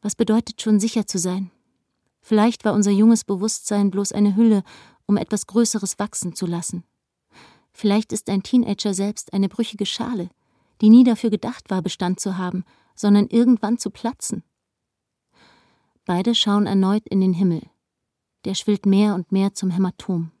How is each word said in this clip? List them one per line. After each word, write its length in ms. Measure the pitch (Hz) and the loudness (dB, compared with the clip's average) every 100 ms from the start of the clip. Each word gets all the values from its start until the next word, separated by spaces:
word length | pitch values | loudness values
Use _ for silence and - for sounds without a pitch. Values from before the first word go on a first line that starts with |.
Was 120 | 208 | -8
bedeutet 480 | - 226 220 - - | -4 0 0 0 -8
schon, 160 | - 214 | 0 2
sicher 300 | 220 226 202 | 2 -4 -4
zu 100 | 190 | -4
sein? 320 | 175 185 190 _ _ _ _ _ _ _ | -4 -6 -8 _ _ _ _ _ _ _
Vielleicht 440 | _ 214 220 233 | _ 2 2 2
war 100 | 214 | -2
unser 180 | 208 202 | 2 2
junges 320 | 196 220 233 | 4 6 4
Bewusstsein 680 | - 196 214 - - 208 202 | 0 -4 -4 -6 -4 0 0
bloß 220 | 185 202 | 0 -4
eine 240 | - 208 196 | 0 2 4
Hülle, 260 | 233 208 - - - _ - | 4 4 0 -16 -20 _ -2
um 100 | 202 | -2
etwas 320 | - 208 - | 0 -6 -4
Größeres 500 | 214 233 214 190 - | -2 0 -2 -6 -8
wachsen 380 | 208 - 180 160 | -8 -8 -10 -8
zu 100 | 170 | -6
lassen. 380 | 170 170 175 - _ _ _ _ _ - _ _ | -6 -8 -12 -14 _ _ _ _ _ -20 _ _
Vielleicht 400 | _ 214 208 214 | _ 0 0 -2
ist 180 | - - | -8 -4
ein 140 | 196 | -6
Teenager 500 | - 254 - 196 208 | 0 -2 0 -4 -4
selbst 380 | 196 202 214 - | -4 -4 -8 -8
eine 160 | 196 196 | -4 -4
brüchige 380 | - 226 208 208 | -4 -8 -6 -8
Schale, 440 | - 226 233 175 _ _ _ _ _ | -6 -6 -6 -8 _ _ _ _ _
die 100 | 214 | 8
nie 120 | 233 | 8
dafür 280 | 254 226 233 | 8 2 -2
gedacht 400 | 202 214 247 - | -4 -6 -12 -6
war, 120 | 185 | -6
Bestand 380 | 170 - 180 185 | -6 -6 -6 -4
zu 180 | 202 185 | -6 -6
haben, 260 | 185 180 - _ _ | -6 -6 -10 _ _
sondern 320 | _ 208 202 208 | _ 2 4 4
irgendwann 520 | 233 240 240 208 240 | 2 4 2 0 -4
zu 120 | 202 | -6
platzen. 540 | - 226 262 - 185 - _ _ _ _ _ _ _ _ _ _ _ _ _ _ _ | -6 -10 -8 -10 -10 -12 _ _ _ _ _ _ _ _ _ _ _ _ _ _ _
Beide 320 | - 180 190 226 | -4 -2 0 0
schauen 300 | - 202 208 | 2 2 2
erneut 420 | 196 190 208 - | 2 2 0 -2
in 120 | 196 | 0
den 120 | 190 | 0
Himmel. 300 | 170 185 165 - _ _ _ _ _ _ _ - | 2 0 -2 -8 _ _ _ _ _ _ _ -8
Der 80 | |
schwillt 320 | 190 - 208 202 | -6 -2 -2 2
mehr 280 | 196 208 | 2 2
und 180 | 185 170 | 0 -4
mehr 200 | 190 196 | -2 -2
zum 180 | - 190 | -2 -6
Hämatom. 600 | 175 185 - - 175 165 _ | -2 -4 -4 -6 -6 -6 _